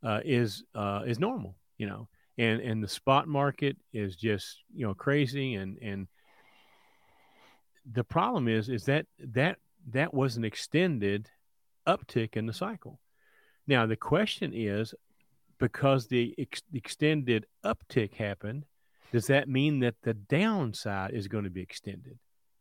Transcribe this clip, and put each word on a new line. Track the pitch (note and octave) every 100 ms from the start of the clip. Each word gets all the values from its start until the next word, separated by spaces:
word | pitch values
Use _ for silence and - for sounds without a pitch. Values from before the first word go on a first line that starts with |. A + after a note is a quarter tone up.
uh, | A#2 G#2+
is, | - B2 A2+ - -
uh, | A2 G2+ G2+ B2
is | A2+
normal, | G3+ B3 F#2+ - _ -
you | G#2
know, | G2 A2+ _ _ -
and, | A#2 A2+
and | A#2 A2
the | G#2
spot | - - C#3 E3
market | C#3+ C#3+ - C#3+ - _
is | A2 G2 E2+
just, | A2 G2+ - - _
you | - A2
know, |
crazy. | F#2+ C#3 D3 C3 C#3 C3+ G#2
And, | F#2+ -
and | G#2+ G2 F#2 _ _ _ _ _ _ _ _ _ _ _ _ _ - _ _ _ C3+
the | A#2
problem | - E3 G#3+ G#3+ A#2
is, | A2 A2
is | A#2 -
that, | D3+ - -
that, | C3+ A2 E3 - _ _ C#3+
that | B2+ E3
was | C3 C3+ A#2
an |
extended | A2 - - D3+ F#3 B2+ G2+ G#2 G#2+ _ _ _ _ _ D#3+
uptick | G3 - A#2+ A2+ A2
in | A2+
the |
cycle. | - G3 G#3+ - - _ _ _ _ _ _ -
Now, | B2+
the | A2 A2
question | - E3 G#3+ - F#3
is, | G2 G#2 G2+ A#2 - _ _ _ _ _ -
because | B2+ - C#3 C3+ A#2
the | B2 A#2+ -
ex-, | C3 - -
extended | B2 - - D3+ D#3 B2 A2 - _
uptick | G#3 A3+ - B2 G#2
happened, | - G#2 G2 G#2 C#3 - _ _ _ -
does | A#2 A#2+
that | C#3 C#3
mean | C3 D3+ C#3+
that | B2 -
the | A#2
downside | G#2+ G2 D3 A3 G3+ A#2+ - G#2+ G2 G2
is | A#2+ G2
gonna | G#2+ G2
be | F2+
extended? | F2+ - G2+ G2 - - _ _ _ _